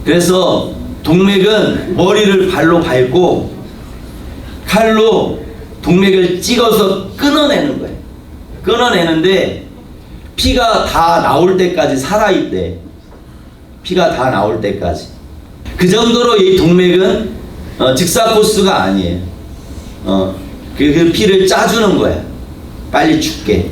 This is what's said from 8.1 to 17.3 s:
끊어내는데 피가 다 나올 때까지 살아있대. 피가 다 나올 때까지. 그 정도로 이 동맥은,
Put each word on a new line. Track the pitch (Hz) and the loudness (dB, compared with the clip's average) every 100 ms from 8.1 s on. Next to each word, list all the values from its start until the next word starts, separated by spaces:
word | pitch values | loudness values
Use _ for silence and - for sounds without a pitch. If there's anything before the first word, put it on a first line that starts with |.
| - - - - - | -20 -20 -20 -18 -8
끊어내는데 | 190 233 247 190 165 160 180 190 - - - - - - - - - - | -2 0 2 2 0 0 2 2 0 -6 -14 -20 -20 -20 -18 -18 -14 -4
피가 | 254 262 233 208 - | 0 2 2 0 0
다 | - 165 170 | 0 2 2
나올 | - - 180 185 | 0 2 2 2
때까지 | 180 160 143 131 | 0 0 0 -2
살아있대. | 131 214 208 180 - 95 85 - - - - - - - - - - - | -2 0 2 0 -2 -4 -6 -8 -16 -20 -20 -20 -20 -20 -20 -20 -20 -18
피가 | - 180 165 | -4 0 0
다 | - 131 | 0 -2
나올 | - - - | 0 -2 -2
때까지. | 101 - 85 85 - - - - - - - - | -2 -2 -4 -6 -10 -18 -18 -20 -20 -16 -12 0
그 | 180 | 2
정도로 | 214 233 240 240 214 | 4 4 4 4 4
이 | 185 180 | 4 4
동맥은, | 156 180 180 175 190 - - | 4 4 4 4 2 0 -4